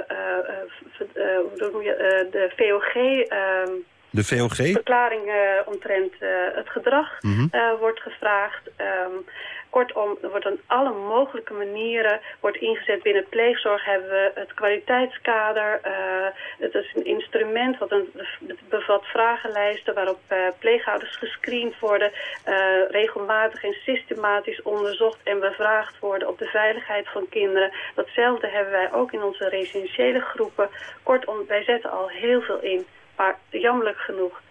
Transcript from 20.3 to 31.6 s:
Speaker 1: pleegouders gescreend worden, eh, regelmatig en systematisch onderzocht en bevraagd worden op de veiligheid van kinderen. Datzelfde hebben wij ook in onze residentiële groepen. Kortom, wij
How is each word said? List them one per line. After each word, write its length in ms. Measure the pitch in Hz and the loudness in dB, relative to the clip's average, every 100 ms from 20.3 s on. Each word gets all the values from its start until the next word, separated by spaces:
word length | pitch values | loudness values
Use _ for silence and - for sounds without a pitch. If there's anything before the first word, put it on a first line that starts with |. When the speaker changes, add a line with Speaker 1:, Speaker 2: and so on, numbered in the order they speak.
| 190 185 180 | 0 0 0
Speaker 1:
pleegouders 560 | 226 233 220 208 - - | 2 2 2 -4 -4 -10
gescreend 640 | 226 - - 240 233 - | -10 -8 -4 -4 -4 -2
worden, 320 | 220 202 208 - - - | 2 2 2 -2 -10 -8
eh, 120 | - 196 190 190 190 | -2 2 4 4 4
regelmatig 720 | 202 214 208 202 214 220 220 | 2 0 0 0 2 2 0
en 100 | 202 | -6
systematisch 880 | 202 - 254 - 220 208 202 220 220 | -4 -2 -4 -4 -2 0 0 -2 -6
onderzocht 580 | 208 208 202 190 220 220 | -4 -2 -2 2 0 0
en 160 | - 202 | -2 0
bevraagd 600 | 196 196 214 214 208 - | 0 0 2 2 0 -6
worden 280 | 202 196 185 | -4 -2 -2
op 100 | 180 | -6
de 60 | - | -2
veiligheid 640 | 214 214 226 - 208 202 | 2 2 0 -4 -4 -4
van 200 | 208 185 | -6 -4
kinderen. 420 | 220 202 190 190 - - - | 0 2 2 2 -2 -8 -6
Datzelfde 520 | 175 - 240 233 214 | -2 2 2 2 0
hebben 240 | 202 196 | -2 0
wij 220 | 196 185 | 0 2
ook 180 | 240 247 | 0 0
in 120 | 220 | -2
onze 260 | 202 185 190 | -4 -2 -2
residentiële 720 | 190 185 202 185 - 247 254 | -2 -2 -4 -4 2 2 2
groepen. 500 | - - 214 - 202 - - - | -2 -2 -2 0 -2 -4 -16 -4
Kortom, 320 | - 254 - 214 202 | 2 2 2 -6 -2
wij 160 | 208 | 0